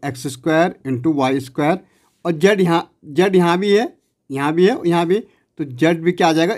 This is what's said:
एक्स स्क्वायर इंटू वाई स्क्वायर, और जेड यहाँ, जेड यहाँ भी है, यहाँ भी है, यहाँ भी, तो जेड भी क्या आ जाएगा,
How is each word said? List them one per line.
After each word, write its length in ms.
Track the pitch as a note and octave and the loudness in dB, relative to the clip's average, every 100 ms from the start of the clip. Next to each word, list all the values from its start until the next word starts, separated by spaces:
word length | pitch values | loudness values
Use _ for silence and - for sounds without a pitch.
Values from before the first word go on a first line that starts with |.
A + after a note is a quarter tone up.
| C#3+ | -10
एक्स 220 | C3 C#3+ | -8 -10
स्क्वायर 480 | B2 E3 D#3+ F3+ - C3+ | -6 -2 0 0 -2 -8
इंटू 260 | B2 D#3+ | -4 -2
वाई 260 | C#3+ C3 C3+ | 0 0 -2
स्क्वायर, 400 | C3+ - D3 F#3 _ _ _ _ E3+ | -6 -4 -2 -2 _ _ _ _ -6
और 60 | |
जेड 300 | D#3 F#3+ G#3 | 0 2 4
यहाँ, 280 | F3 E3+ - _ D3+ | 2 0 -2 _ -8
जेड 300 | C#3+ F#3+ F#3 | -2 2 4
यहाँ 220 | E3+ F3 | 2 2
भी 140 | G3+ | 2
है, 220 | G3+ D4 - _ _ - | 2 0 -8 _ _ -12
यहाँ 240 | C3+ C#3+ | -6 -2
भी 140 | D#3+ F#3+ | 2 2
है, 100 | B3+ E3+ | 2 0
यहाँ 200 | E3+ E3+ | 0 0
भी, 140 | G#3 - _ _ - | -2 -4 _ _ -12
तो 40 | |
जेड 380 | C#3+ A#2+ D#3+ E3 | -10 -2 0 0
भी 100 | E3 | -2
क्या 160 | F3 E3+ | 0 0
आ 60 | |
जाएगा, 220 | D#3+ E3+ | 2 0